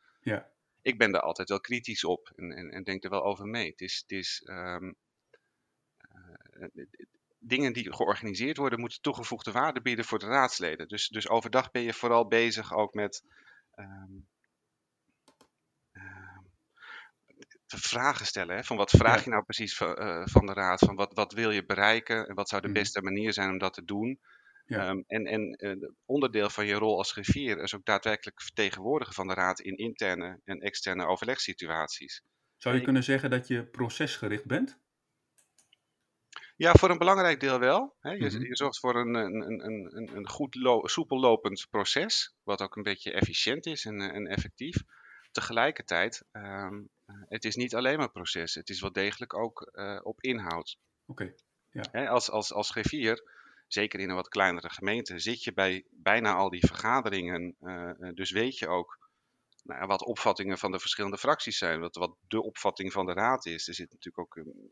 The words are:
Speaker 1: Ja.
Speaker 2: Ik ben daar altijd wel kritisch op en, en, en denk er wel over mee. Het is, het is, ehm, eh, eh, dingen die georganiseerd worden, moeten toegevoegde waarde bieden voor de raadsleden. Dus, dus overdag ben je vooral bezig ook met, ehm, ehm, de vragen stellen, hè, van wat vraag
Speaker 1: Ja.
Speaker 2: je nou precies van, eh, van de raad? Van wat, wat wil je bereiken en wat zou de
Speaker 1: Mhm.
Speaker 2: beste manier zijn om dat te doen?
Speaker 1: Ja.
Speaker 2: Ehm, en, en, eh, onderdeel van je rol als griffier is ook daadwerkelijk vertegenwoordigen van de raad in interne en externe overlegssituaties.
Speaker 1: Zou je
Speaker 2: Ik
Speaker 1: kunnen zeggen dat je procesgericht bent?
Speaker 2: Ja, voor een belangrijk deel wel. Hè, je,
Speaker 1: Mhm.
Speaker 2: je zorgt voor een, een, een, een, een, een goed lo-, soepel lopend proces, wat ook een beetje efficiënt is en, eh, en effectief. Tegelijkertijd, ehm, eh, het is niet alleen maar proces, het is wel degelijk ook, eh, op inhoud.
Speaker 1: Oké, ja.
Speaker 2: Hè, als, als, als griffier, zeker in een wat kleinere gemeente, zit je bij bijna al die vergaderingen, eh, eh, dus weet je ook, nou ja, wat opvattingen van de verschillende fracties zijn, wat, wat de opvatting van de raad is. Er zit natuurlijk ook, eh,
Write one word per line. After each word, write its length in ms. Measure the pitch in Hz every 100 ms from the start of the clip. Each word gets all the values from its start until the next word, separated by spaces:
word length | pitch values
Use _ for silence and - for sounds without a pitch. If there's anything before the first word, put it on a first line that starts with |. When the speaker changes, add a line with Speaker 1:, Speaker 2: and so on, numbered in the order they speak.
| _ _
Speaker 1:
Ja. 280 | - 101 - _ _ _
Speaker 2:
Ik 160 | - 117
ben 140 | 110
daar 100 | 92
altijd 280 | - 85 92
wel 100 | 98
kritisch 420 | - 123 120 107
op 280 | 82 87 - -
en, 160 | 90
en, 180 | 85 85
en 140 | 92
denk 200 | 95 95
er 60 | 92
wel 140 | 98
over 220 | 98 98 101
mee. 240 | 117 92
Het 120 | -
is, 160 | 92 - -
het 40 |
is, 300 | 95 90 - -
ehm, 460 | 92 90 87 92 82 _ _ _ _ _ _ _ _ _ _
eh, 640 | _ - 90 85 - - 87
eh, 120 | - - - - _ _ _
dingen 340 | - 127 139
die 200 | 117 104
georganiseerd 640 | - 80 101 110 95 127 156
worden, 220 | 135 120
moeten 220 | 120 -
toegevoegde 500 | 151 127 113 120 -
waarde 300 | 113 151 127
bieden 240 | 127 117 113
voor 140 | 110
de 60 | 101
raadsleden. 640 | 135 127 - 87 78 82
Dus, 200 | 101 -
dus 220 | 107 -
overdag 420 | 117 113 131 127
ben 100 | 127
je 120 | 117
vooral 340 | - 120 120 113
bezig 460 | 113 117 110 104
ook 200 | 92 104
met, 300 | 104 101 - _ _ - - _ -
ehm, 360 | 98 98 95 95 - _ _ _ _ _ _ _ _ _ _ _ _ _ _ _ _
ehm, 480 | 98 98 95 95 92 92 _ _ _ - - - _ _ - - - -
de 100 | 101
vragen 480 | - 120 135 117 107
stellen, 300 | - 85 95
hè, 80 |
van 140 | 110 113
wat 120 | 101
vraag 280 | - 113 123
Speaker 1:
Ja. 60 |
Speaker 2:
je 60 | -
nou 140 | 107
precies 320 | - - 107 -
van, 180 | 87 -
eh, 260 | 104 85 90
van 200 | - 101
de 80 |
raad? 260 | 98 92 92
Van 160 | - 95
wat, 180 | 101
wat 200 | - 104
wil 180 | 104 113
je 140 | 104 87
bereiken 600 | 95 101 113 113 113 110
en 80 | 98
wat 140 | 101
zou 120 | 101
de 60 | 98
Speaker 1:
Mhm. 100 | 104
Speaker 2:
beste 240 | 101 101
manier 320 | 95 98 110
zijn 160 | 104 95
om 80 | 95
dat 160 | 95
te 100 | - 85
doen? 340 | 101 113 135 _ - _ - -
Speaker 1:
Ja. 220 | 110 95
Speaker 2:
Ehm, 140 | 95 -
en, 180 | 110 104
en, 260 | 107 107
eh, 360 | 57 101 95 - - -
onderdeel 440 | 139 135 110 104
van 160 | - 104
je 80 |
rol 240 | 101 110 95
als 140 | 98
griffier 460 | - 98 139 135 95
is 140 | 95 101
ook 100 | 95
daadwerkelijk 560 | 101 110 107 - -
vertegenwoordigen 720 | - - 101 95 98 151 127
van 140 | - 92
de 60 |
raad 260 | 92 92 -
in 180 | - 95
interne 640 | 117 - 101 87 87 92 -
en 140 | 95
externe 460 | 101 - - 92 85
overlegssituaties. 1200 | 92 110 135 - 90 82 80 78 - 71 - _ _ _ _
Speaker 1:
Zou 160 | 123
je 60 | 127
Speaker 2:
Ik 60 | 127
Speaker 1:
kunnen 180 | 131
zeggen 260 | 123 135 135
dat 180 | 127 123
je 160 | 123 120
procesgericht 800 | - 120 - 151 - 107 107 -
bent? 340 | 135 269 - _ _ _ _ _ _ _ _ _ _ _ _ _ _ _ - - -
Speaker 2:
Ja, 180 | 165
voor 160 | 170 185
een 80 | 175
belangrijk 420 | 170 196 175 143
deel 200 | 135 127
wel. 360 | 127 175 277 _
Hè, 120 | -
je, 140 | 196 107
Speaker 1:
Mhm. 160 | 107
Speaker 2:
je 140 | 123 123
zorgt 240 | 139 -
voor 160 | 127 120
een, 180 | 117
een, 280 | 120 101 107
een, 240 | 87 107 104
een, 320 | 110 90 -
een, 180 | 113 101
een 140 | 98
goed 260 | - 143 127
lo-, 320 | 127 120 -
soepel 320 | - 113 131
lopend 480 | 127 110 104 98 -
proces, 640 | 107 98 - 202 - - _
wat 180 | - 98
ook 140 | 98 -
een 80 |
beetje 280 | 101 95 -
efficiënt 540 | - - - - 143 170
is 200 | 151 113
en, 160 | 104
eh, 140 | 98 92
en 120 | 95
effectief. 500 | 98 107 - 135 180 - - - - -
Tegelijkertijd, 920 | - - 117 131 156 - 85 104 - -
ehm, 480 | 110 101 98 98 101 101 _ -
eh, 100 | 101 98
het 180 | 110 110
is 100 | 107
niet 200 | 123 113
alleen 220 | 127 151
maar 140 | 127
proces, 420 | - 90 90 82 -
het 140 | -
is 120 | 92
wel 100 | 98
degelijk 420 | 95 98 - 123
ook, 280 | 95 113 -
eh, 380 | - - 98 101
op 180 | - -
inhoud. 560 | 131 120 90 85 - - _ _ -
Speaker 1:
Oké, 280 | 127 92 - _ _ _
ja. 120 | - 104
Speaker 2:
Hè, 180 | 113 135
als, 200 | 120 -
als, 240 | 107 101
als 160 | 101 104
griffier, 520 | - 107 104 110 117 - - - - -
zeker 320 | - 107 98
in 100 | 95
een 60 | 90
wat 140 | 90
kleinere 400 | 104 95 87 85
gemeente, 500 | - 95 82 - 90
zit 240 | 90 120
je 100 | -
bij 320 | 95 95 92 -
bijna 440 | - - 110 110
al 160 | 92 98
die 160 | 90 -
vergaderingen, 880 | - 110 131 110 98 87 87 87 -
eh, 300 | 85 90 87
eh, 260 | 87 92 87
dus 160 | 95
weet 260 | 98 120 127
je 100 | 85
ook, 300 | 90 87 - _ _ _ _ _ _
nou 160 | - 67
ja, 60 | 98
wat 180 | 98 -
opvattingen 520 | 110 117 98 98 95
van 140 | 101
de 80 | 92
verschillende 380 | - - 101 98
fracties 400 | 131 151 - -
zijn, 220 | 90 80
wat, 160 | 85 -
wat 200 | 87 - -
de 140 | 110
opvatting 500 | 110 - 101 - 95
van 140 | 98 92
de 80 |
raad 320 | 90 113 131 85
is. 220 | 82 -
Er 60 |
zit 180 | 78 85
natuurlijk 280 | - - -
ook, 180 | 87 -
eh, 60 | 78 - -